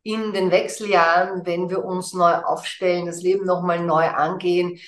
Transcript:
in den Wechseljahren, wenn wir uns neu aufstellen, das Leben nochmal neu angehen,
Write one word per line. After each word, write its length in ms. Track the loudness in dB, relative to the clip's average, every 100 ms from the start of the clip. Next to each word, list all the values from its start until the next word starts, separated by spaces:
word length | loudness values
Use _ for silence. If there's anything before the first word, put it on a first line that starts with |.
in 320 | -6 -4 -2
den 180 | 0 2
Wechseljahren, 920 | 2 0 -6 0 2 4 4 2 -4 -4
wenn 240 | -4 -2
wir 160 | -4 -4
uns 280 | -6 -6
neu 200 | 2 4
aufstellen, 720 | 4 0 -4 -6 -2 0 0 -2
das 160 | -4
Leben 240 | 0 0 0
nochmal 340 | 0 0 0
neu 280 | 2 2 2
angehen, 720 | 0 -2 -2 0 0 0 -4